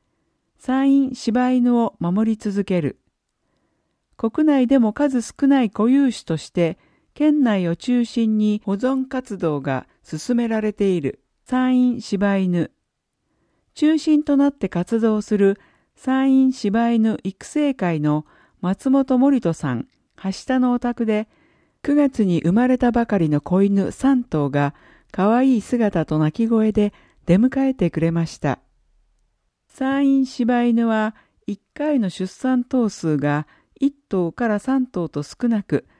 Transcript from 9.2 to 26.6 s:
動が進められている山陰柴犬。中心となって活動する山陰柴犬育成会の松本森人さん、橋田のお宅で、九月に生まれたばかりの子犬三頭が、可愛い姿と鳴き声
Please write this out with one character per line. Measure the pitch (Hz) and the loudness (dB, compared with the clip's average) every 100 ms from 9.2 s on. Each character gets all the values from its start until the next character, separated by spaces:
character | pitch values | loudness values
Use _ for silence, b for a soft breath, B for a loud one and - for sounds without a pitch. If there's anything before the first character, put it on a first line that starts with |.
| 254 196 | -8 -6
動 | 170 147 | -4 -4
が | 139 131 - _ | -4 -6 -8 _
進 | - 156 - 240 | -14 -10 -2 -2
め | 233 | 0
ら | 220 | -2
れ | 214 | -4
て | 202 196 | -2 -2
い | 180 | 0
る | 139 - _ _ | -4 -8 _ _
山 | - 254 254 254 247 | -6 -2 0 2 2
陰 | 226 | -2
柴 | - 196 202 196 | -6 -2 0 0
犬。 | 185 175 - - _ _ _ _ _ _ _ _ _ | 0 -2 -4 -8 _ _ _ _ _ _ _ _ _
中 | - 302 311 | -2 0 2
心 | 320 302 | 2 0
と | 302 277 | 2 2
な | 277 | 2
っ | |
て | - 190 | 0 -4
活 | 170 180 226 | -4 -2 0
動 | 226 214 | 0 0
す | - 208 | -2 2
る | 196 202 b b b _ | 2 0 b b b _
山 | - 262 269 262 262 | -4 0 2 4 2
陰 | |
柴 | 262 202 220 233 | 0 -2 0 2
犬 | 233 220 - | 2 0 0
育 | 196 - | -6 -12
成 | - 302 294 | -8 -2 -2
会 | 262 180 160 | 0 -2 0
の | 151 151 b b b b | 0 -2 b b b b
松 | 180 196 269 | -6 -4 0
本 | 269 269 254 | 0 2 2
森 | 269 269 | 4 2
人 | 170 | 0
さ | 165 143 | -2 -4
ん、 | 123 - _ _ - | -4 -6 _ _ -10
橋 | 190 190 - | -8 -8 -4
田 | 254 | 0
の | 254 | 0
お | 240 | 0
宅 | 240 240 | -4 -4
で、 | 220 214 220 _ _ _ _ _ | -2 -2 -4 _ _ _ _ _
九 | - | -2
月 | 294 285 - | 2 2 2
に | 196 170 | 0 2
生 | 170 | 2
ま | 202 254 | 2 2
れ | 254 | 2
た | 240 | 2
ば | 233 | 0
か | 233 196 | 0 0
り | 160 | 0
の | 147 | 0
子 | - 180 | 0 0
犬 | 202 196 190 | 2 2 -2
三 | - 269 262 | -2 0 0
頭 | 240 156 143 | 0 -2 -2
が、 | 143 143 b b b b | 0 -2 b b b b
可 | - 196 | -2 0
愛 | 240 269 233 | 2 2 0
い | |
姿 | - 240 208 175 156 | -2 -2 0 0 -2
と | 156 | 0
鳴 | 156 | 0
き | - 226 | 0 0
声 | 226 | 2